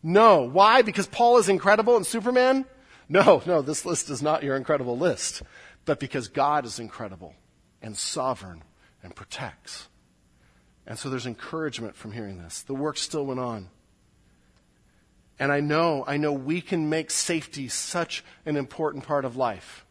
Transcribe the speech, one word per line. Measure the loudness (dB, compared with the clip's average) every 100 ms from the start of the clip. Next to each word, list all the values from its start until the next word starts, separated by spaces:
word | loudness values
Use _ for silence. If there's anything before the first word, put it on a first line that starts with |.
No. | 4 8 8 8
Why? | 6 6 8 8
Because | 4 0 -4
Paul | 2 6 6
is | 4
incredible | 2 4 4 4 2
and | 2
Superman? | -4 0 4 4 2 -2 -14 _ -20 0
No, | 4 8 6 6
no, | 0
this | 0 -4 -4
list | -4 -4
is | -4
not | -2 -2
your | -2 -4
incredible | 0 -2 0 0
list. | 0 0 -6 -10 -18 -20 -20 _ -4
But | -4
because | -4 -6 -6
God | -2 0 0 -2
is | -12
incredible | -12 -12 -14 -14 -18 -20 _ _ _ _
and | -14 -8
sovereign | -6 -4 -4 -4 -10 -18 -20 _ _ _
and | -20 -20
protects. | -16 -12 -12 -14 -18 -18 -20 _ _ _ _ _ _ _ _ _ -16
And | -12
so | -8
there's | -8 -8
encouragement | -10 -10 -8 -6 -8 -12 -12
from | -14
hearing | -12 -12 -12
this. | -14 -16
The | -10
work | -6 -6 -6
still | -6 -6 -6
went | -6
on. | -6 -8 -14 _ _ _ _ _ _ _ _ _ _ _ _ _ _ _ _ _
And | -2
I | 0
know, | 0 2 2 0 -4
I | -2
know | -2
we | -2 -4 -6
can | -2 -2 -2
make | -2 -4
safety | -6 -2 -4 -6 -12 -8
such | -8 -6 -6 -6 -8 -14 -14 -4
an | -4
important | -4 -4 -4 -4 -4
part | -2
of | -2 -2
life. | -4 -4 -14 -20 _